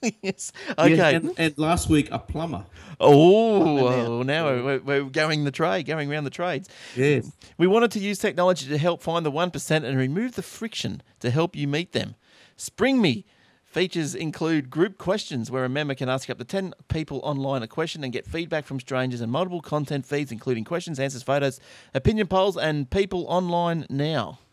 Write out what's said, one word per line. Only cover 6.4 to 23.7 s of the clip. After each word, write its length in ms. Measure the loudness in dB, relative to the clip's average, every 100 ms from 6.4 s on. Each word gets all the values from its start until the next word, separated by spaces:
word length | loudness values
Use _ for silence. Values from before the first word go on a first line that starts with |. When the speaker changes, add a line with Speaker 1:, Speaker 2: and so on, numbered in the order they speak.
| -4 -4 -8 -20 -14 0
Speaker 2:
Yes. 360 | 2 2 0 -14 -20 _
Speaker 1:
We 100 | 4
wanted 240 | 6 4
to 80 | 2
use 180 | -4 -2
technology 480 | -2 2 2 2 0
to 100 | 0
help 240 | 0 0
find 240 | -2 -2 0
the 60 |
one 200 | -2 -2
percent 340 | -4 0 0 0
and 120 | 0
remove 380 | 0 -2 -4 -6
the 60 |
friction 600 | -12 -10 -10 -6 -8 -8 -14 _
to 100 | -2
help 260 | 0 0 -2
you 120 | -2
meet 240 | -2 -2
them. 240 | -4 -4 -10 _ _ -20 _
Spring 460 | -16 0 2 4
Me 240 | 4 2 -6 _ _ _
features 520 | _ -2 -2 0 -4 -4
include 540 | -6 -4 0 0 -2
group 280 | 0 0 0
questions 540 | -4 -2 -2 -6 -4
where 120 | -2 -2
a 40 |
member 240 | -2 -4 -4
can 140 | -2
ask 200 | -4 -4
up 80 | -10
to 60 | -6
ten 280 | -4 -6 -10 -6
people 320 | -6 -4 -6
online 380 | -4 -4 -2 -2
a 60 | -4
question 360 | -6 -6 -4
and 80 | -6
get 120 | -6 -6
feedback 400 | -8 -4 -6 -4
from 140 | -10
strangers 420 | -4 -2 -2 -4
and 100 | -4
multiple 300 | -2 -2 -6
content 440 | -4 -4 -2 -6 -4
feeds, 260 | -4 -4
including 320 | -6 -2 -2
questions, 360 | -2 -6 -6 -4
answers, 240 | -4 -6
photos, 360 | -2 0 0 -4 -16 -20 -6
opinion 340 | 0 2 2 2
polls, 300 | 2 2 2
and 320 | 0 0 -2
people 360 | 0 0 -2 -2
online 580 | -2 0 0 0